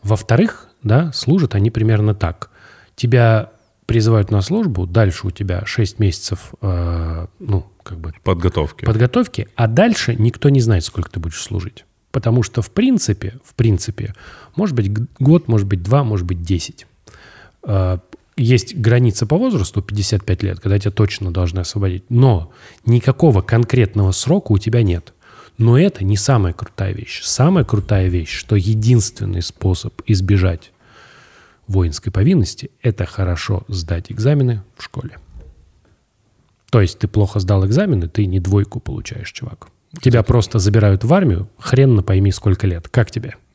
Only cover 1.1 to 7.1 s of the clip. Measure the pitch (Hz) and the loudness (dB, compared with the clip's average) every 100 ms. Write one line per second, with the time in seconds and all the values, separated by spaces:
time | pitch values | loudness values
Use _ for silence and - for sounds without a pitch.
1.1 | - - 185 151 101 101 - 110 107 107 | -4 0 2 2 0 0 0 0 2 2
2.1 | 101 82 - - _ - - _ - 120 | 0 -2 -4 -16 _ -20 -20 _ -6 2
3.1 | 123 113 110 - _ _ _ - 117 110 | 4 4 4 -2 _ _ _ -2 0 4
4.1 | 110 95 104 95 202 196 92 90 98 101 | 2 2 0 0 -2 -2 -2 -2 2 2
5.1 | - 95 - 95 90 101 - 101 - 101 | 0 -8 -6 -6 -6 -4 -4 -4 0 0
6.1 | - - 92 - - 101 87 85 85 82 | 0 -8 -10 -10 -8 -4 -2 -2 -4 -4